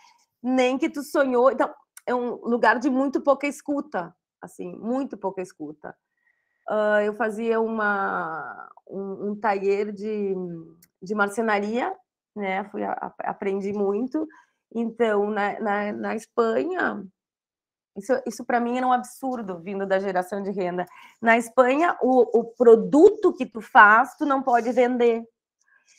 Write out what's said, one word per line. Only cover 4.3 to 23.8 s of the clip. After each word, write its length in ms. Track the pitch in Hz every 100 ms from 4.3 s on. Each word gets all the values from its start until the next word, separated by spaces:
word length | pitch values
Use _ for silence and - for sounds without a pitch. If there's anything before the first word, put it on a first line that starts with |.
| _
assim, 380 | 180 - 180 -
muito 360 | 214 262 262
pouca 280 | 196 190 190
escuta. 520 | 180 - 151 156 - - _ _ _ _ _ _ -
Ah, 360 | 214 214 208
eu 80 | 208
fazia 480 | 208 220 208 226 226
uma, 1080 | 226 226 208 202 196 185 165 156 127 95 - - -
um, 400 | 196 196 190 202
um 80 | 208
taller 540 | 220 196 196 202 214
de, 420 | 196 214 214 196 185 180 170 160 _ _ _
de 120 | 185
marcenaria, 800 | 214 202 220 226 202 208 233 - 381 _ _ _
né? 300 | 208 196 190 208
Fui 120 | 214
a, 100 | 202
a, 200 | - - -
aprendi 500 | - 180 196 196 196
muito. 520 | 208 196 202 262 311 311 - _ _ _
Então, 540 | 226 226 226 226 208 208
na, 320 | 208 202 -
na, 320 | 220 208 208
na 240 | 226 202 220
Espanha, 880 | - - 226 226 311 370 - 208 190 _ _ _ _ _ _ _ _ 202
isso, 160 | 233 254 240
isso 180 | 220
pra 140 | 240 240
mim 180 | 240 247
era 80 | 254
um 40 |
absurdo, 680 | 247 220 - 269 240 190 170
vindo 260 | 175 196 196
da 140 | 190
geração 420 | 196 185 185 202
de 80 | 196
renda. 340 | 196 180 180 - - - -
Na 160 | 226 233
Espanha, 580 | 233 - 247 277 349 -
o, 380 | 254 254 226 233
o 40 |
produto 880 | 226 - 233 220 180 285 415 - 359
que 140 | - 240
tu 140 | 220
faz, 560 | - 240